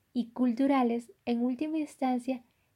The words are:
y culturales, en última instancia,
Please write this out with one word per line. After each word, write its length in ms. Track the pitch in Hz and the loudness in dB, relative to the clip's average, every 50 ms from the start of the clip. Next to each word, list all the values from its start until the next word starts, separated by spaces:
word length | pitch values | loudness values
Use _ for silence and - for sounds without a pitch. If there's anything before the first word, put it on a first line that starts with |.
| _ _ _ | _ _ _
y 160 | 247 233 - | -4 -4 -4
culturales, 840 | - - 254 247 233 233 269 277 277 269 254 233 233 240 240 - - _ _ | -2 0 2 2 2 2 2 2 4 4 4 2 0 -2 -4 -8 -18 _ _
en 160 | - 240 233 | -4 -2 0
última 380 | 240 254 262 240 311 311 311 320 | 0 -2 -2 -2 -4 -2 -2 -4
instancia, 640 | 302 285 - - 269 254 254 247 247 - 262 240 - _ _ _ _ _ _ | -4 -4 -6 -4 -2 0 0 0 -2 -4 -4 -6 -6 _ _ _ _ _ _